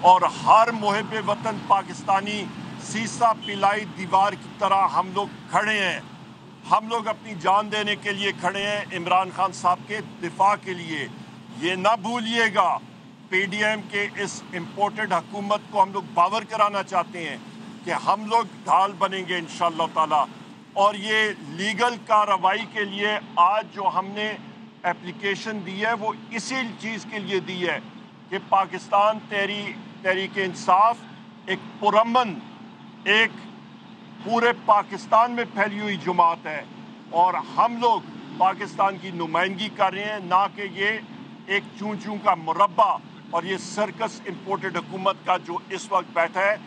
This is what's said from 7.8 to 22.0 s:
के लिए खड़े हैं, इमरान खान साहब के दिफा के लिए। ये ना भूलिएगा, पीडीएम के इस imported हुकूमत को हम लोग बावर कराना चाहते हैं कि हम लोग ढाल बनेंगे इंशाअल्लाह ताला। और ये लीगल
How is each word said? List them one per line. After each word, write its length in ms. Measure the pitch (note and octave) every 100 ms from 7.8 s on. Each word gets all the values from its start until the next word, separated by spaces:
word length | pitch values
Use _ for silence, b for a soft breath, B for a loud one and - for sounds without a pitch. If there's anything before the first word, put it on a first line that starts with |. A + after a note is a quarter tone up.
| G#3 G3+
के 160 | G#3
लिए 200 | G3+ G3+
खड़े 300 | - F3+ G3
हैं, 300 | G3+ G#3 -
इमरान 380 | F3+ F3 F3+ F#3+
खान 220 | E3+ F#3
साहब 260 | - F3+ F3+ -
के 120 | G#3+ - -
दिफा 340 | F3 - G3 G#3
के 180 | F#3+
लिए। 300 | F3+ D#3+ D#3 A#2+ - - - - -
ये 160 | D#3+ F#3
ना 180 | F#3+ A3+
भूलिएगा, 720 | F#3+ A#3+ A3 A#3 A3+ G3 F3+ C3+ - - - - -
पीडीएम 500 | F#3 G3 G#3 G#3+ G#3+ -
के 140 | G3+ G3+ F#3
इस 180 | G3 - -
imported 580 | F3+ E3 - G3+ G#3+ G#3+
हुकूमत 560 | F3+ - G3+ G3+ G#3 -
को 80 | G#3
हम 120 | F#3+
लोग 120 | G3 E3
बावर 300 | - F3 G#3+
कराना 380 | G#3 A3 G#3 G3+
चाहते 420 | F#3 - - F3
हैं 160 | D#3+ B2+ - - - -
कि 60 | - D3+
हम 220 | D3 G3 G#3+
लोग 200 | A3+ A3 - -
ढाल 260 | E3 G3
बनेंगे 460 | F3+ G3 F#3+ F3 F3+
इंशाअल्लाह 480 | E3 - E3+ D#3+ D#3+ D#3+
ताला। 300 | D#3 D3+ A#2+ - - - - -
और 200 | G3+ G#3
ये 320 | G#3 A3 G#3+ G3 C#3+ D#3+
लीगल 380 | G3+ G3 A#3+ A#3